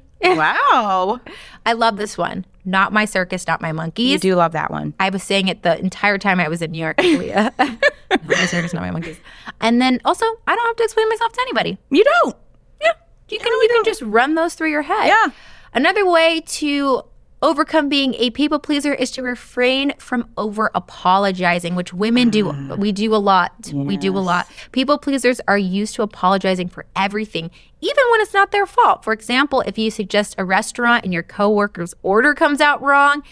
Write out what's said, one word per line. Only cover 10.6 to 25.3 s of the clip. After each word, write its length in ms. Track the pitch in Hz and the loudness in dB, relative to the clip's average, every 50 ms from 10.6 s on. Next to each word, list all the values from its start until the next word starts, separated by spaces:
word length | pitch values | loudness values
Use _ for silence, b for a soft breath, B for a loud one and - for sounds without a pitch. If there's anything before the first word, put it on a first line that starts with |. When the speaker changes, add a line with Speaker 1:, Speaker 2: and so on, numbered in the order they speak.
| 466 | -2
Speaker 1:
have 100 | 466 453 - | -2 -2 -2
to 60 | 466 | -2
explain 240 | 440 - 440 440 440 | 0 0 0 0 0
myself 240 | 440 427 453 440 - | 0 -2 -4 -4 -4
to 80 | - | -4
anybody." 360 | 508 523 415 226 175 170 190 - _ _ | -6 -2 -2 -2 -2 -2 -6 -10 _ _
Speaker 2:
You 120 | - 311 440 | 2 4 4
don't. 320 | 571 659 698 571 285 - - - - - _ _ _ _ _ | 6 4 4 2 0 -2 -6 -14 -20 -20 _ _ _ _ _
Speaker 1:
Yeah. 120 | 605 659 640 - _ _ - _ _ - | 0 0 0 -2 _ _ -20 _ _ -12
You 80 | 427 427 | -12 -6
can, 80 | - 480 | -4 -2
Speaker 2:
really 180 | 453 453 466 | 2 2 2
Speaker 1:
you 40 | 440 | 4
can 60 | 480 466 | 4 2
Speaker 2:
don't. 80 | - | 2
Speaker 1:
just 160 | 440 403 - | 0 -2 -4
run 320 | 247 214 202 226 254 285 311 | -4 0 2 2 2 2 2
those 220 | 320 330 339 - | 0 0 -2 -2
through 160 | - 320 311 | -4 -4 -2
your 100 | 302 302 | -2 -2
head. 240 | 285 294 381 427 - - | -2 -2 -2 0 2 4
Speaker 2:
Yeah. 200 | 392 453 440 285 B B B B B B B B - | 4 4 2 2 B B B B B B B B -2
Speaker 1:
Another 300 | 233 277 339 381 427 403 359 | 0 0 2 2 2 2 4
way 320 | 349 330 330 330 330 320 311 - | 4 4 4 4 2 0 -4 -8
to 560 | - - 302 294 285 285 277 277 254 - - - - - - _ _ - - | -8 -4 -2 -2 0 0 0 0 0 -2 -2 -8 -18 -20 -20 _ _ -2 0
overcome 440 | 302 254 285 302 - - 320 294 277 | 0 2 0 -2 0 0 0 0 2
being 280 | 285 277 277 262 226 | 0 0 0 0 0
a 160 | - 240 247 | 0 -2 -2
people 260 | 220 - 294 285 311 294 | 0 0 0 0 0 -2
pleaser 380 | - - 302 285 277 294 277 | -2 -2 -2 -2 0 -2 -2
is 160 | - 269 254 | -2 -4 -4
to 100 | - 262 | -6 -6
refrain 720 | 254 247 247 - - - - 247 247 247 262 269 277 285 - - | -8 -8 -8 -8 -12 -10 -4 0 0 2 2 0 0 -2 -4 -6
from 280 | - - 262 240 226 - - - | -8 -6 -6 -6 -6 -6 -8 -6
over 320 | 208 214 202 214 220 - - | -6 -6 -4 -4 -4 -2 -2
apologizing, 1040 | 180 180 - - - - 180 185 196 202 196 190 180 180 175 175 175 170 170 175 | -4 -6 -8 -10 -4 0 2 2 2 2 0 0 0 0 0 0 0 -2 -4 -4
which 180 | 180 180 - 180 | -6 -6 -6 -6
women 380 | 175 202 226 233 247 247 233 | -4 -2 0 2 4 4 4
do. 180 | 208 214 202 160 | 2 2 0 0
Speaker 2:
Ah. 260 | 143 139 139 139 - | -4 -6 -8 -8 -6
Speaker 1:
We 160 | - 202 214 | -4 -2 -2
do 220 | 196 196 214 226 214 | -2 -2 -2 0 0
a 40 | 214 | 2
lot. 340 | 202 196 190 185 175 - - - - - 151 | 2 4 2 2 2 0 -4 -10 -14 -8 -6
We 220 | 139 139 139 196 - | -4 -4 -4 -4 -2
do 200 | 185 196 190 196 | -2 -2 -2 -2
a 20 | |
lot. 280 | 190 180 175 180 - - | -2 0 -2 -2 -4 -6
Speaker 2:
Yes. 180 | - - - - | -12 -20 -20 -6
Speaker 1:
People 260 | - 254 262 262 294 294 | -4 -2 0 0 0 0
pleasers 420 | - 294 277 269 - 247 | 0 -2 -2 0 0 0